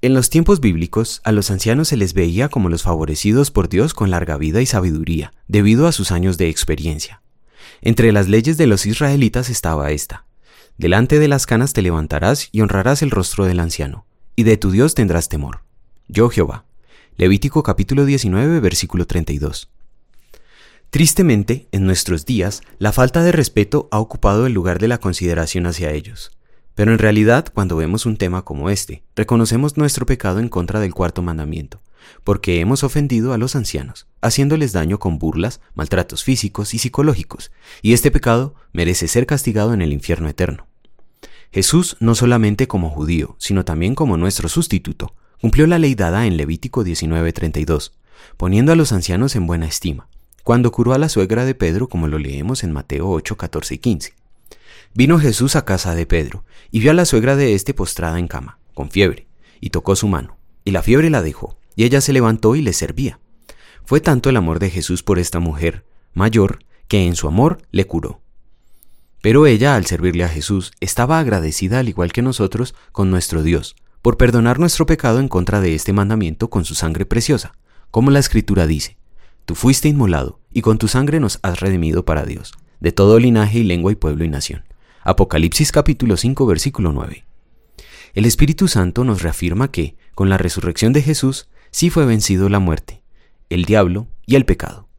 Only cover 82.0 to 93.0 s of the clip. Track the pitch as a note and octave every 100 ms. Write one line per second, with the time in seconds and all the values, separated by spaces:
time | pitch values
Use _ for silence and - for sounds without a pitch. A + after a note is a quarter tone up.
82 | F2 D#2 C#2+ - - - _ _ E2 -
83 | G2 A2+ B2 A#2 G#2 A2 A2 F2 E2+ G#2
84 | D#2+ D2 E2 C#2+ - - - - _ _
85 | - F2+ F#2+ D#2 E2 - D3+ - C#3+ D3+
86 | - F2+ A#2 C3+ C3 E2+ - C3+ F2+ C#2+
87 | - - - - _ _ _ - - -
88 | - - A2 - C3+ D#3+ F#3+ - F2+ F2
89 | B2+ G2+ E2+ D2+ F2 F2+ C#3 A#2 D2+ -
90 | - - F#2+ F#2+ F2+ - F2 E2 A2 C#3
91 | C#3+ D3+ C3+ C3+ - - _ - F3 E3+
92 | C#3 A2 G2+ F#2 G2 G2+ F#2 D2+ - -